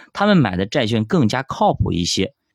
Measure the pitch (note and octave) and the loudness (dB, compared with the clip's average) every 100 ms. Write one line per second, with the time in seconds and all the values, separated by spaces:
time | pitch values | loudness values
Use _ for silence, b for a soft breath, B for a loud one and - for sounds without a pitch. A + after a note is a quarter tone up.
0 | B - G#3 F#3+ A2 F2+ G2 D3 A2 A2+ | B -2 2 4 2 0 -4 -2 0 -2
1 | A2 F#3 A2 B2 - - G#3 - G2 F2 | 0 0 2 -2 -6 -2 0 0 -2 -2
2 | E2+ - F#2+ - _ | -2 -2 -4 -8 _